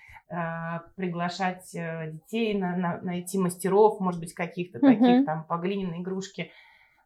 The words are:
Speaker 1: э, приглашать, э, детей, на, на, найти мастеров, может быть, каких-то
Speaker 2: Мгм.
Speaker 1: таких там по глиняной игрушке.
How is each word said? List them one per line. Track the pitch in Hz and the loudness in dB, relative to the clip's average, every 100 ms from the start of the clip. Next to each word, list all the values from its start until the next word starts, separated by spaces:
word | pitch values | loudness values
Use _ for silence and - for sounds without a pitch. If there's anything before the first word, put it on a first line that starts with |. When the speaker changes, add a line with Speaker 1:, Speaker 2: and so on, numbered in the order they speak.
| - - - | -20 -20 -12
Speaker 1:
э, | 170 165 165 165 165 - - | -8 -6 -6 -8 -8 -10 -8
приглашать, | 180 170 175 175 185 180 - | -6 -4 -4 -2 -4 -4 -12
э, | 170 165 165 156 | -10 -8 -6 -8
детей, | 156 - 220 220 202 | -10 -6 -2 0 0
на, | 180 180 | -2 -2
на, | 180 - | -2 -4
найти | 185 180 180 190 | -6 -6 -4 -2
мастеров, | 175 - 185 196 214 208 | -2 -2 0 6 6 4
может | 185 175 | -4 -4
быть, | 165 | -8
каких-то | - 175 - 175 - | -8 -8 -6 -8 4
Speaker 2:
Мгм. | 269 214 | 6 8
Speaker 1:
таких | 247 247 | 8 6
там | 277 160 - | 4 -2 -4
по | 170 | -4
глиняной | 180 202 185 165 | -2 -4 -4 -6
игрушке. | 180 190 190 - 170 - _ _ _ _ | -6 -6 -8 -10 -12 -12 _ _ _ _